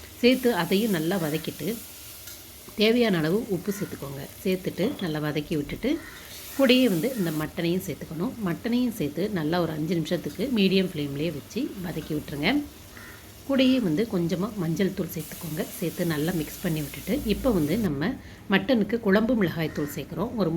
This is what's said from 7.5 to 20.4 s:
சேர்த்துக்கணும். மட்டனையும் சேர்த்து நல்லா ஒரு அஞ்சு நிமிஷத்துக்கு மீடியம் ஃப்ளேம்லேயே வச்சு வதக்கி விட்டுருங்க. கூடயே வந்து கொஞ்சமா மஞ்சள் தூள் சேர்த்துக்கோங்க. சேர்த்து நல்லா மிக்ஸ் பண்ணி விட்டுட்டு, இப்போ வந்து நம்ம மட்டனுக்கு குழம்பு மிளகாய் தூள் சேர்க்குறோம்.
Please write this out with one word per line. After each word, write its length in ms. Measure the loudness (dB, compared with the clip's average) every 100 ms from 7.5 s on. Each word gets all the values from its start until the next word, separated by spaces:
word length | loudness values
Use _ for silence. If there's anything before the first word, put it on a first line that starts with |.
| 0 0 0 -2
சேர்த்துக்கணும். 440 | -8 -8 -4 -4 -2 -2
மட்டனையும் 480 | -2 0 0 0 0
சேர்த்து 280 | -4 -2 -2 0
நல்லா 220 | 0 2 0
ஒரு 60 | 0
அஞ்சு 180 | 0 0
நிமிஷத்துக்கு 440 | 0 -2 -4 -4 -2 4
மீடியம் 320 | 4 4 2 -2
ஃப்ளேம்லேயே 380 | -4 -2 -4 -4
வச்சு 300 | -8 -4 -4 -6 -8
வதக்கி 280 | -6 -4 -6
விட்டுருங்க. 340 | -4 -2 0 0 -2 -12 -18 -18 -18 -18 -18 -16 -2
கூடயே 300 | 4 4 4 4
வந்து 180 | 2 0
கொஞ்சமா 360 | 0 0 0 -2 -2
மஞ்சள் 300 | -2 2 0 0
தூள் 160 | -6
சேர்த்துக்கோங்க. 480 | -6 -10 -10 -8 -6 -6 -4
சேர்த்து 260 | -4 -2 0
நல்லா 200 | 0 0 0
மிக்ஸ் 200 | -4 -4
பண்ணி 180 | -2 -2
விட்டுட்டு, 300 | -4 -8 -4 -2 0
இப்போ 160 | 0 2 2
வந்து 200 | 2 2 0
நம்ம 240 | 0 -2 -4 -10 -14 0
மட்டனுக்கு 460 | 0 4 2 2 0 4
குழம்பு 280 | 4 4 2
மிளகாய் 320 | 2 0 -2 -2
தூள் 120 | -4 -4
சேர்க்குறோம். 400 | -8 -4 -4 0